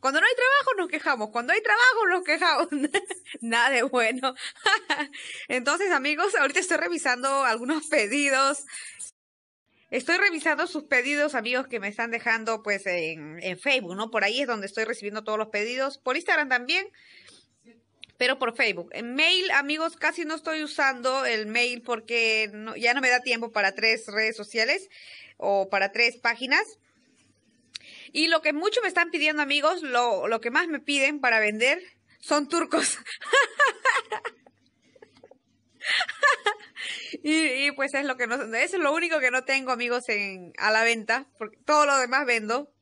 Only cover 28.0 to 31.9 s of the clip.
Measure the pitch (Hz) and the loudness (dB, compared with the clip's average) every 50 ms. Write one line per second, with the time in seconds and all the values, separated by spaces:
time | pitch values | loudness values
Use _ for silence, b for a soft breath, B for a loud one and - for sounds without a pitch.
28 | B B B 269 311 330 330 311 311 302 294 294 339 415 427 494 466 370 370 370 | B B B -2 2 2 2 2 2 0 -2 0 0 0 0 2 0 0 2 0
29 | 339 339 330 330 285 302 311 302 294 269 285 294 277 311 370 349 320 277 247 240 | 0 0 0 0 0 0 2 0 0 0 0 2 2 2 0 0 -4 -2 0 2
30 | 247 240 220 185 - - 226 220 226 233 240 302 359 339 311 269 - - 285 277 | 2 2 2 0 0 0 -2 -2 -2 0 0 0 0 0 -4 -8 -4 -2 0 2
31 | 269 277 302 294 262 247 233 220 214 208 214 214 233 262 294 359 359 - | 2 0 0 0 0 2 2 4 2 0 0 0 2 2 2 0 -4 -16